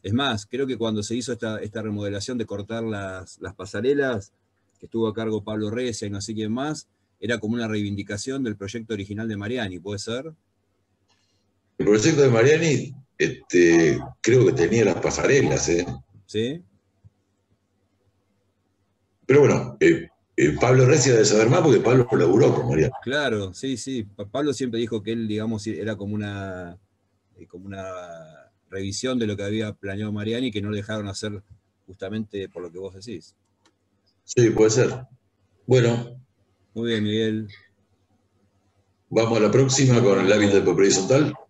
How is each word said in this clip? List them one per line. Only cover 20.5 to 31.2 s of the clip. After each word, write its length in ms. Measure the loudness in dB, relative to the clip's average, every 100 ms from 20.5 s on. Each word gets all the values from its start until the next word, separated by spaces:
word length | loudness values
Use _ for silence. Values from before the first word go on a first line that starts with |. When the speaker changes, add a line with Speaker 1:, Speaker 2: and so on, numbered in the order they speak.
| 2
Speaker 2:
Pablo 240 | 4 6 6
Recia 280 | 6 6
debe 120 | 4 6
saber 240 | 4 4
más 120 | 4
porque 180 | 6 4
Pablo 280 | 6 2 4
laburó 420 | 2 4 6 4
con 160 | 2 0
Mariani. 240 | 0 0 -2
Speaker 1:
Claro, 520 | -6 -2 -2 -2 -6 -8
sí, 220 | -8 -8
sí. 260 | -6 -8
Pa-, 240 | -8 -14 -10
Pablo 260 | -4 -2
siempre 260 | -2 -4 -4
dijo 220 | -4 -6
que 100 | -6
él, 160 | -6 -4
digamos, 380 | -4 -4 -6 -6
era 300 | -6 -6 -6
como 180 | -6
una, 640 | -6 -6 -8 -10 -12 -14 -18 _ _ _ _ _ _
eh, 120 | -20
como 180 | -20 -16
una 840 | -14 -12 -14 -16 -18 -20 -20 _ _ _
revisión 480 | -10 -8 -6 -4 -2
de 80 | -2
lo 100 | -4
que 80 |
había 300 | -4 -4 -6
planeado 380 | -8 -10 -8 -6
Mariani, 400 | -6 -4 -4 -4
que 100 | -6
no 100 | -6
dejaron 360 | -6 -6 -8 -8
hacer 340 | -8